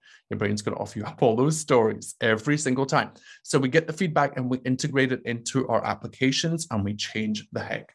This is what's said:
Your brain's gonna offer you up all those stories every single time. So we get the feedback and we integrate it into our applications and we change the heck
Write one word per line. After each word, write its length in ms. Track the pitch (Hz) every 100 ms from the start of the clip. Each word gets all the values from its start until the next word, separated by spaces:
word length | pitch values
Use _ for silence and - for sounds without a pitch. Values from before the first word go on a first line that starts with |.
| _ - -
Your 80 | 104
brain's 240 | 104 104
gonna 160 | 104 -
offer 220 | 104 107
you 40 |
up 180 | 104 -
all 140 | 127 110
those 220 | 143 160
stories 560 | - 127 110 107 - -
every 360 | 117 110 143 147
single 300 | 143 127 135
time. 240 | 143 104 - - -
So 160 | - 139
we 100 | 131
get 180 | 160 160
the 60 |
feedback 440 | 160 185 156 139 135
and 120 | 123
we 100 | 127
integrate 540 | 127 127 147 135 131
it 100 | 127 123
into 420 | 117 117 131 127
our 160 | 113
applications 840 | 110 - 110 - 135 135 165 165 -
and 120 | 110
we 120 | 101
change 520 | 104 - 110 107 107 -
the 120 | 113
heck 320 | 104 - -